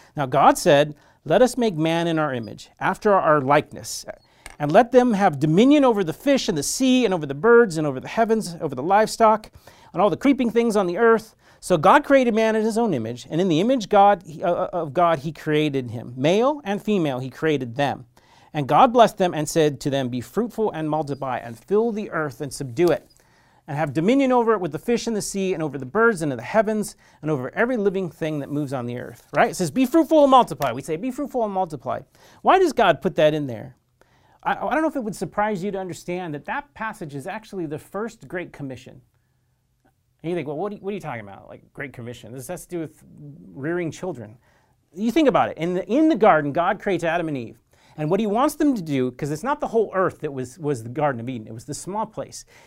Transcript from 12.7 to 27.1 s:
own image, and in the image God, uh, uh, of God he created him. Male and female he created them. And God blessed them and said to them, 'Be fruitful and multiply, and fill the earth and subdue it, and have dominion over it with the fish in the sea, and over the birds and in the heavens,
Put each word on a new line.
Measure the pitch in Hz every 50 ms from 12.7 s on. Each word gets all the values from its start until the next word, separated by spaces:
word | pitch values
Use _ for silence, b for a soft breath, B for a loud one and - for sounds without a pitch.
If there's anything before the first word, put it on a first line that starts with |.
| 208 220
own | 240 214 160
image, | 120 110 113 123 117 - -
and | 160 156
in | 190 190
the | 156 151
image | 196 247 269 254 196 -
God, | 208 196 196 202 208 - - 160 147 -
uh, | -
uh, | 175 175 - 185 - -
of | 175 165 147 123
God | 175 175 170 165 143
he | 127 165
created | 147 - - 156 151 151 151 151 139 135 127 117
him. | 107 120 117 120 123 135
Male | 139 156 185 214 240 277 311 285 -
and | 196 208 196 -
female | 214 208 190 160 143 127 123
he | 131 127
created | - - 160 160 151 135 131 117 117 135
them. | 143 131 104 - - _ _ b b b b b b b b
And | 151 139 120
God | 147 151 254 247
blessed | 226 247 220 180 - -
them | 190 175 139
and | 156 151 -
said | - 165 151 151 139 -
to | - 151
them, | 131 139 131 123
'Be | 123 123
fruitful | 117 - - 196 240 220 - - 214 202
and | - 156 156 151
multiply, | 151 156 151 139 139 135 139 131 123 110
and | - 117 117 -
fill | _ - 190 214 226 240 208
the | 214 208 -
earth | - 165 156 143 120 -
and | 151 135 -
subdue | - 147 127 117 135 175 170
it, | 139 - - _ _ b b b b b b b b b b
and | b 143 147
have | 160 151 117
dominion | 156 160 208 262 277 269 254 254
over | 247 226 226
it | 220 196
with | 180 160 -
the | -
fish | - 240 240 220 - 233
in | 226
the | 202
sea, | - - - 196 190 185 175
and | 151 156
over | 147 131 143
the | 135
birds | 127 - 214 226 233 220 156
and | 165 147 131
in | 113
the | 117
heavens, | - - 220 214 214 220 214 202 - - b b b